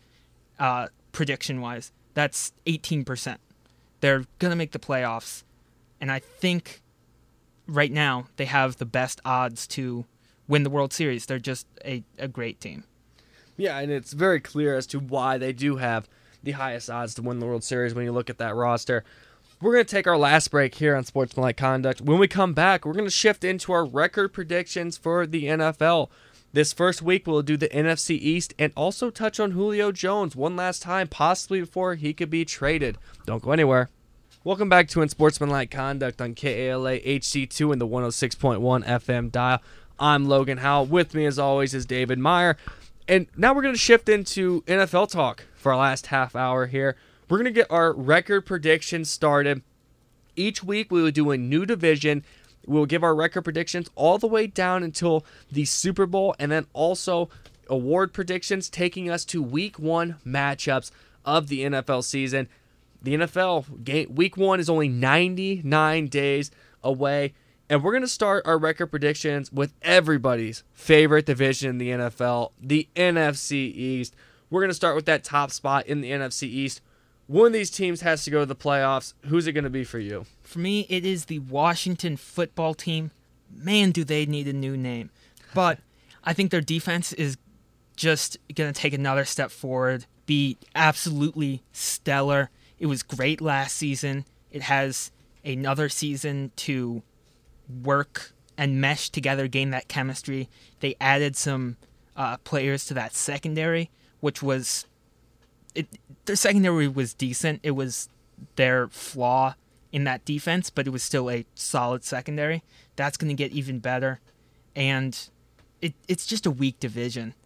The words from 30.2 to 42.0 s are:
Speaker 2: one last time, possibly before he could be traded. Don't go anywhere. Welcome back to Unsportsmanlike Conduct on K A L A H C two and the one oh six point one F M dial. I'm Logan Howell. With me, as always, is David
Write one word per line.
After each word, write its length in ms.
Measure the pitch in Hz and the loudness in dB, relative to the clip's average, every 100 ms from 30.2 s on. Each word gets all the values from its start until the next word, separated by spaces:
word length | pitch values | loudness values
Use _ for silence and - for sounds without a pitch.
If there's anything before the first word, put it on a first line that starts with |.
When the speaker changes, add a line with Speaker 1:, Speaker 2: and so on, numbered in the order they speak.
| 185 127 | -2 -2
Speaker 2:
one 220 | 147 180 | -4 -2
last 240 | 180 175 | -4 -4
time, 260 | 180 185 175 | -4 -4 -4
possibly 540 | - 151 185 - 190 | 0 2 2 -2 -4
before 340 | 170 - 185 170 | -4 -2 -2 -2
he 180 | 147 | -4
could 160 | 151 165 | -4 -2
be 140 | 165 | -2
traded. 540 | 160 - 139 160 131 - - - - | -2 -2 0 0 -2 -6 -12 -14 -6
Don't 160 | 113 | -4
go 100 | 127 | 0
anywhere. 380 | 160 143 127 127 _ _ _ _ _ | 4 6 4 2 _ _ _ _ _
Welcome 240 | 170 190 202 | -4 -2 6
back 220 | 180 170 | 6 6
to 120 | 165 | 4
Unsportsmanlike 720 | 151 - 156 151 143 139 123 | 0 4 4 4 0 -2 -2
Conduct 480 | 139 135 139 131 117 | -4 -4 -4 -4 -4
on 140 | 123 | -8
K 340 | 113 143 113 127 | -6 -4 -2 -2
A 40 | |
L 140 | 127 131 | -2 -2
A 80 | 127 | -2
H 280 | - 139 | -2 -2
C 220 | - 143 131 | -2 -4 -4
two 260 | - 151 | -2 0
and 80 | 139 | 0
the 60 | 117 | -2
one 180 | 123 | -2
oh 60 | 120 | -2
six 260 | 117 131 - | -2 -4 0
point 240 | 139 107 | 0 2
one 240 | 123 127 | 2 2
F 260 | 113 120 - | 2 -2 0
M 200 | 123 120 | -2 -2
dial. 320 | 123 123 127 - - - - | 0 0 0 -4 -20 -18 0
I'm 280 | 147 147 139 | 4 4 4
Logan 320 | 135 135 131 | 4 4 0
Howell. 300 | 139 143 135 | 2 2 4
With 260 | 175 165 | 4 2
me, 120 | 156 147 | 2 0
as 140 | 139 | 2
always, 340 | 139 139 139 | 2 2 2
is 120 | 135 123 | -2 -4
David 340 | 127 | -2